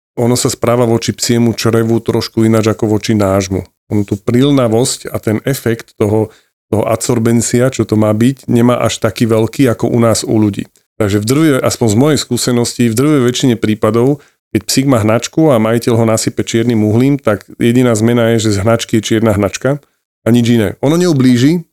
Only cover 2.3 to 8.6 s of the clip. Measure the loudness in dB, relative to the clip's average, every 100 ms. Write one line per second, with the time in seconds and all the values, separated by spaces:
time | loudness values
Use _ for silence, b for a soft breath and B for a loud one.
2.3 | 0 2 2 0 0 0 -2 0 0 2
3.3 | 0 0 -4 -6 _ -6 -4 -4 -4 -2
4.3 | 0 2 2 2 0 0 -4 -8 -8 -4
5.3 | -4 -4 -4 -4 -6 -6 -4 0 0 -2
6.3 | b b b _ -4 -2 -2 -2 -2 0
7.3 | 0 0 0 0 -2 -2 0 2 2 0
8.3 | -2 -2 0